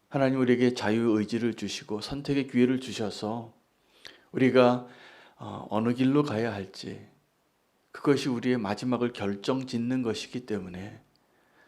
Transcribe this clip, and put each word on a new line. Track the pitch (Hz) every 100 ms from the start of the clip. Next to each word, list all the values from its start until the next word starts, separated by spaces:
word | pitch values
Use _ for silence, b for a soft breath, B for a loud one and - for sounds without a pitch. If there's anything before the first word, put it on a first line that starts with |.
| _
하나님 | 143 135 135
우리에게 | 127 120 123
자유의지를 | 123 104 113 117 107 104 117 117
주시고 | 107 101 - - 104
선택의 | - 139 143 139 135
기회를 | 123 123 131
주셔서 | 123 101 104 - 107 117 113 _ _ _ B B B B B
우리가, | - 127 127 123 123 123 B B B B B
어, | 107 101 -
어느 | 104 113
길로 | 123 131 143
가야 | 143 110 117
할지, | 101 92 - - - - _ _ _ _ _ _ _ _
그것이 | - 151 135 143
우리의 | 120 123 127
마지막을 | 98 104 127 120 120
결정짓는 | 120 101 101 - 131 127 117 117 131
것이기 | 117 107 - 123 -
때문에 | 104 92 90 101 110 _ _ b b b b